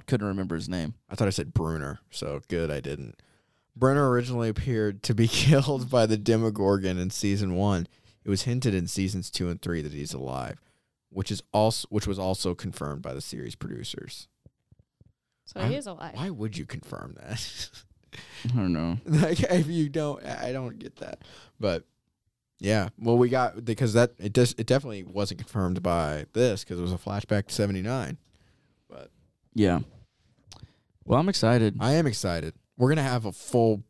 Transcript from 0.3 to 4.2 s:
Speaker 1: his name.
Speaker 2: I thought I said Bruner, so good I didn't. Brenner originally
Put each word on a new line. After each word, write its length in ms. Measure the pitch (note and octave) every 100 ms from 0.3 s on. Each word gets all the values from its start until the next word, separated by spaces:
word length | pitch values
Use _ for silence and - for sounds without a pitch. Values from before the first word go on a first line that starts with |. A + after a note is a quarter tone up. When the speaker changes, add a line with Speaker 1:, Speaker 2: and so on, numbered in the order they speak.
| F#2+ F2+ E2
Speaker 1:
his 140 | -
name. 240 | F2+ D#2 - -
Speaker 2:
I 60 | -
thought 120 | G2+
I 40 |
said 220 | F#2 C#2+ -
Bruner, 440 | E2 D#2+ C#2 - _
so 300 | - D2 C#2+ -
good 220 | F2 D#2+
I 100 | D2
didn't. 380 | C#2 C#2+ A#1+ - _ _ _ _ _ A#2
Brenner 340 | C3 C#3 C3+
originally 380 | B2